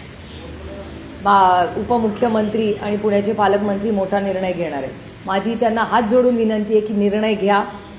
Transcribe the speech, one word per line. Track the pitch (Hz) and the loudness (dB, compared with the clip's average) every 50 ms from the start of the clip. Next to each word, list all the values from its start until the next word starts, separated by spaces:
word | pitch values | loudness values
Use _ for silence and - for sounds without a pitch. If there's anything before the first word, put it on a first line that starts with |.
| - - - - - - - - - - - - - - - - - - - - - - - - 190 | -16 -16 -18 -18 -18 -16 -16 -16 -14 -14 -14 -14 -14 -14 -12 -12 -14 -14 -14 -14 -16 -16 -16 -4 0
बा-, | 196 202 196 190 185 180 180 175 170 - - | 4 4 6 6 6 6 4 2 0 -2 -4
उपमुख्यमंत्री | 214 - 247 233 226 220 208 - - 240 220 220 214 208 - 226 226 208 202 - - | -2 0 0 0 0 0 0 0 0 0 2 0 0 0 0 0 0 0 0 -2 -2
आणि | 208 208 | -4 -4
पुण्याचे | 202 208 214 202 202 202 202 220 | -2 0 2 2 2 2 0 0
पालकमंत्री | 208 208 196 196 202 202 208 196 196 202 226 | 2 2 4 4 2 2 0 -2 -2 -2 -2
मोठा | 220 196 190 185 202 202 | 0 0 0 0 0 -2
निर्णय | 196 196 190 185 190 185 180 | 0 -2 -2 -2 -2 -2 -2
घेणार | 170 170 156 147 139 | -2 -4 -4 -4 -4
आहेत. | 131 131 131 - - - - - - | -6 -8 -10 -12 -16 -18 -18 -12 -6
माझी | - 190 196 196 220 233 | -2 -2 -2 0 -2 -2
त्यांना | 214 240 226 220 226 220 | 0 0 0 2 0 0
हात | 185 190 226 240 | 2 2 2 2
जोडून | 208 233 254 247 247 247 | 4 4 4 4 4 4
विनंती | 226 226 214 220 214 208 202 226 | 2 2 2 0 0 0 2 2
आहे | 214 | 2
की | 208 214 226 | 2 2 0
निर्णय | 202 202 202 196 214 214 220 214 | 2 2 2 2 2 2 0 0
घ्या. | 202 190 196 202 196 220 - - - - - - | 0 2 2 2 2 2 0 -6 -14 -16 -18 -18